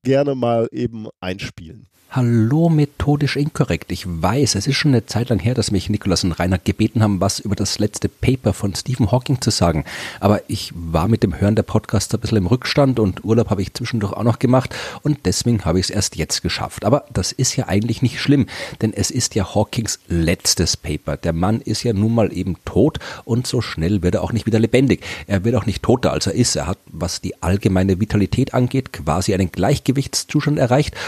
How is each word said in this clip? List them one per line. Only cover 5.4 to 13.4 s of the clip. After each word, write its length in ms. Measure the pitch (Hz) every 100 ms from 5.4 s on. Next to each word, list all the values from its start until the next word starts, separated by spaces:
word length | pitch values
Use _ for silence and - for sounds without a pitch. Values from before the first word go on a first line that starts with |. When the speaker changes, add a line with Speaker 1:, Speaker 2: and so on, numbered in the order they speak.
| 117
Speaker 2:
dass 160 | 123 104
mich 200 | 101 -
Nikolaus 340 | 107 98 87
und 80 | 95
Reinhard 320 | 82 87 92
gebeten 400 | - - 104 117
haben, 160 | 107 98
was 200 | 98 -
über 180 | 104 98
das 200 | - -
letzte 300 | 107 - -
Paper 460 | - - 127 113
von 200 | - 101
Stephen 380 | - - - 98
Hawking 300 | 123 - 135
zu 80 | -
sagen. 340 | - 87 78 - - - -
Aber 200 | 101 104 -
ich 240 | - -
war 360 | 87 82 80 95
mit 140 | 113
dem 140 | 101 80
Hören 160 | 101 110
der 60 |
Podcasts 520 | - 110 - 101 - 107
ein 60 |
bisschen 160 | 110 110
im 100 | 87
Rückstand 540 | 127 - - 139 123
und 240 | 104 82 104
Urlaub 240 | 117